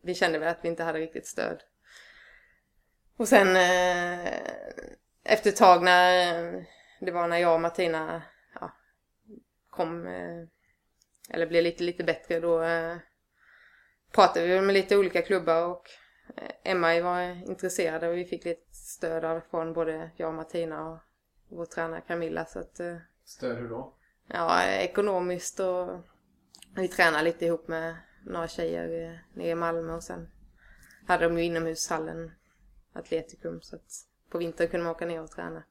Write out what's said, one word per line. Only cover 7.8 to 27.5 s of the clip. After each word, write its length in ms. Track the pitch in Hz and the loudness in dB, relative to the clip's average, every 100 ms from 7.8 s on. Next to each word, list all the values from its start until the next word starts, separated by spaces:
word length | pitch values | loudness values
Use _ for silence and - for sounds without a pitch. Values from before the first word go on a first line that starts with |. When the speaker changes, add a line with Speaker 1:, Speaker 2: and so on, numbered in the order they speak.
| 175 160 160 170 - _ _ - | 0 0 -4 -8 -12 _ _ -14
Speaker 1:
ja, 120 | 180 _ _ _ _ _ 220 208 _ _ _ | -14 _ _ _ _ _ _ -20 _ _ _
kom, 380 | - 165 170 180 | -4 -4 -4 -8
eh, 360 | 180 175 170 165 _ _ _ _ _ _ _ - | -10 -10 -12 -16 _ _ _ _ _ _ _ -10
eller 180 | - 165 | -4 2
blev 160 | 170 | 2
lite, 200 | 170 170 | 2 0
lite 200 | 175 175 | -4 -2
bättre, 360 | 170 160 - 170 | -4 -4 -4 -2
då, 220 | 170 165 | 0 0
eh, 360 | 165 165 165 170 - _ _ _ _ _ _ _ _ _ _ | 0 -2 -4 -10 -16 _ _ _ _ _ _ _ _ _ _
pratade 360 | - 180 170 170 | 6 6 6 2
vi 140 | 185 | 4
med 120 | 196 | 4
lite 240 | 196 190 202 | 2 4 4
olika 240 | 185 180 | 4 0
klubbar 460 | 165 196 165 165 175 | 0 0 2 2 0
och, 220 | 180 - - _ _ - - | -6 -14 -20 _ _ -20 -16
eh, 140 | - - | -14 -10
M 200 | 190 180 | -2 2
I 160 | 165 170 | 4 2
var 200 | 180 180 180 175 190 | 2 -2 -4 -8 -12
intresserade 580 | 185 185 180 170 160 170 | -6 -4 -2 -2 -2 -4
och 80 | 175 | -4
vi 80 | |
fick 200 | 175 170 | -6 -6
lite 280 | 196 170 _ | -6 -8 _
stöd 500 | - - - 165 165 | -20 -18 -8 -6 -4
av, 160 | 160 165 - | -4 -6 -6
från 240 | 170 165 | -6 -4
både 380 | 165 160 156 165 | -2 -4 -4 -10
jag 120 | - 165 | -8 -6
och 60 | |
Martina 560 | 160 160 175 165 156 160 | -6 -6 -6 -6 -8 -10
och 100 | 165 _ _ _ _ _ | -14 _ _ _ _ _
vår 160 | 170 | -14
tränare 360 | 170 - 165 165 - | -10 -6 -6 -8 -8
Camilla, 380 | 170 165 165 | -6 -4 -6
så 140 | 165 - | -8 -12
att, 200 | 165 - | -14 -10
eh, 180 | 175 170 _ _ | -10 -10 _ _
Speaker 2:
Stöd 340 | _ - 127 120 | _ -10 -8 -8
hur 120 | 117 | -8
då? 280 | 113 135 _ _ _ _ | -10 -12 _ _ _ _
Speaker 1:
Ja, 360 | 175 165 175 | -4 2 2
ekonomiskt 960 | 92 95 180 - 208 185 180 180 - - | 2 0 0 0 0 0 -2 -6 -8 -4
och 280 | 185 180 180 180 - _ _ _ _ _ - | -4 -4 -6 -12 -16 _ _ _ _ _ -14
vi 120 | - 185 | -6 -4
tränade 360 | - 170 151 | 4 4 4
lite 220 | 160 165 | 0 0
ihop 220 | 165 | -2